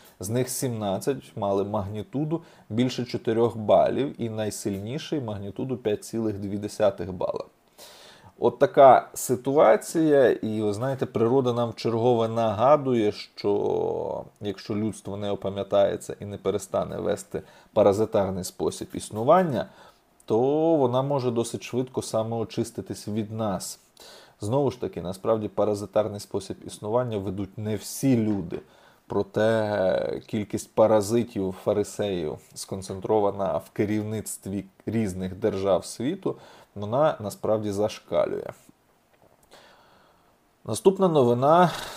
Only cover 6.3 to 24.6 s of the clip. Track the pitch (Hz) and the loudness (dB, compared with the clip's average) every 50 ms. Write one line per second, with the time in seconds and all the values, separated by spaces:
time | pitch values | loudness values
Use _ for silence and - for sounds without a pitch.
6.3 | 101 101 104 98 101 101 104 104 - - 107 101 - - 95 95 92 87 - - | -4 -4 -6 -6 -6 -6 -6 -8 -2 2 2 2 2 0 -6 -8 -6 -4 -4 -4
7.3 | - - - - _ _ _ _ _ - - - - - - - - - - - | -4 -6 -10 -12 _ _ _ _ _ -20 -20 -20 -20 -20 -20 -20 -20 -20 -20 -20
8.3 | _ - - 120 - - 143 131 - 147 139 131 117 - - - - - - - | _ -2 0 0 2 2 2 4 8 10 10 10 10 8 6 0 -6 -8 -4 -2
9.3 | 127 127 127 139 135 151 196 - 208 214 - - - 170 160 151 143 139 131 104 | -2 -2 -2 2 4 6 6 6 6 4 0 -2 -2 0 2 4 6 6 6 4
10.3 | - - - 110 107 107 107 104 101 104 123 135 139 131 - - - 107 110 113 | 4 0 -2 -4 -4 -2 -2 -2 -2 -2 -4 -4 -4 -4 -4 -4 0 0 2 2
11.3 | 127 139 127 123 117 120 120 117 107 - - 123 113 113 113 127 120 113 113 110 | 4 2 2 2 0 0 -2 -4 -6 -4 -4 -2 0 2 2 2 4 2 2 0
12.3 | 113 117 113 110 101 104 117 135 151 147 135 131 123 117 107 104 98 - - - | 0 0 0 0 2 4 6 6 6 6 4 2 2 2 2 2 0 -2 -10 -18
13.3 | _ - - 104 101 104 101 101 92 87 87 87 82 82 80 - 71 - - - | _ -4 -2 0 0 0 0 0 0 0 -2 -2 -2 -4 -4 -6 -6 -8 -10 -12
14.3 | - _ 104 104 95 - - - 110 104 107 107 98 - - 101 98 101 104 101 | -16 _ -8 -8 -8 -8 -8 -6 -4 -2 -2 -2 -4 -6 -10 -10 -8 -6 -4 -4
15.3 | 101 95 - 98 98 101 98 - 104 101 101 95 90 90 - - - - 101 101 | -4 -4 -4 -4 -4 -4 -2 2 4 4 4 4 2 -2 -6 -10 -10 -10 -10 -10
16.3 | 101 95 - 95 98 101 - - - 101 87 82 80 95 95 92 98 98 - - | -10 -4 -2 -2 -2 -2 -4 -4 -4 -4 -2 -4 -6 -4 -2 -2 -4 -4 -6 -8
17.3 | - - - - - - - _ _ 107 104 104 95 104 110 107 - 104 98 95 | -10 -10 -10 -12 -18 -20 -20 _ _ 6 6 6 6 4 2 2 2 2 2 0
18.3 | 92 92 90 - - - - 87 90 - - - - - - - - 107 113 135 | -2 -4 -6 -8 -6 -4 -4 -4 -2 -4 -8 -10 -8 -10 -10 -8 -6 -2 4 4
19.3 | 165 185 190 165 127 95 78 - - - - - _ _ _ _ _ _ _ - | 4 6 4 2 0 -2 -4 -6 -10 -20 -20 -20 _ _ _ _ _ _ _ 0
20.3 | 113 110 127 135 147 156 156 165 165 151 131 123 123 127 135 139 143 139 123 127 | 0 2 2 2 2 2 4 4 4 4 4 2 2 0 0 0 -2 0 0 0
21.3 | 113 120 117 - - 107 - - - 123 131 131 - 117 104 - - 113 110 113 | 0 0 -2 -2 -6 -10 -8 -4 -4 -4 -4 -4 -6 -8 -6 -2 -2 -2 -2 -2
22.3 | 117 113 110 - - 123 113 - - - 95 - 101 - - 107 104 110 107 101 | -4 -4 -6 -4 -4 -4 -4 -4 -6 -10 -10 -10 -12 -10 -8 -6 -4 -4 -4 -4
23.3 | 110 110 110 104 95 92 - - - - _ _ _ - - - - - - _ | -6 -4 -4 -4 -4 -4 -6 -10 -14 -16 _ _ _ -20 -20 -20 -20 -20 -20 _
24.3 | _ _ 101 104 120 143 | _ _ -6 -2 0 0